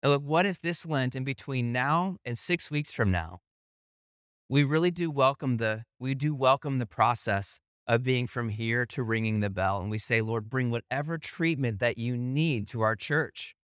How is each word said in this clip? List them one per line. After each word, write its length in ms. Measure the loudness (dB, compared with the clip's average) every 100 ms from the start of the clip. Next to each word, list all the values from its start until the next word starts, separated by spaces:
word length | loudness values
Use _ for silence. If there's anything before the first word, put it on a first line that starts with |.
And 80 | 2
look, 120 | 2
what 240 | 2 2 2
if 140 | 0
this 240 | -4 -4
Lent, 300 | -2 0 0
in 100 | -2
between 480 | -6 -6 -4 -2 0
now 440 | 0 2 0 0 -4
and 120 | -6 -2
six 340 | 0 0 0
weeks 220 | -4 -4
from 180 | 0 2
now, 300 | 2 -2 -12 _ _ _ _ _ _ _ _ _ _ _
we 160 | 2
really 260 | 4 4 2
do 200 | 2 -2
welcome 480 | 4 4 4 -2 0
the, 260 | 0 -2 -6 _
we 160 | -4
do 200 | -2 -2
welcome 440 | 2 4 4 2 -2
the 80 | -4
process 760 | 2 2 2 0 -2 -2 -10 _ _ 0
of 160 | 0
being 240 | 2 0 0
from 220 | -4 -4
here 360 | -2 0 0 0
to 160 | -4
ringing 380 | -2 0 2 2
the 100 | 0
bell. 300 | 0 0 0
And 100 | -2
we 80 | -4
say, 240 | 0 0
"Lord, 260 | 0 -4 -2
bring 220 | -2 0
whatever 480 | -2 -4 -6 -4 -6
treatment 600 | -8 -2 0 2 0 0
that 180 | -2 0
you 180 | -2 -2
need 500 | -2 0 2 0 -2
to 120 | 0
our 160 | 0 0
church. 580 | -2 -2 -2 -6 -16 -16